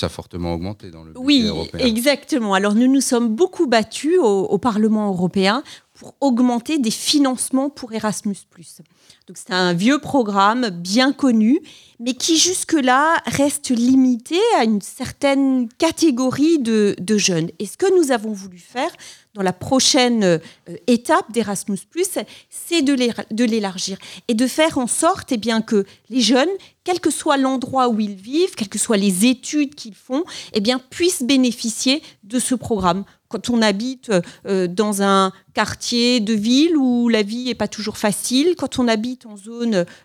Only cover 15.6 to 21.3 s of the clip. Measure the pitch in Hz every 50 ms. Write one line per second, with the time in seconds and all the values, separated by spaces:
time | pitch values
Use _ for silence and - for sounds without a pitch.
15.6 | 247 226 - - 330 330 320 - 320 330 247 233 262 262 - 269 285 320 339 294
16.6 | 240 226 226 214 208 202 - - 185 185 214 208 - - 180 160 160 170 - -
17.6 | 214 190 - - 359 392 381 359 330 262 262 220 208 220 214 190 196 190 180 175
18.6 | - - - 247 277 349 - - - - - - _ _ - 214 190 180 180 -
19.6 | - - 269 262 - - - 262 247 240 240 226 202 180 170 156 - - - _
20.6 | _ - 170 - - - 247 233 240 - 311 339 - -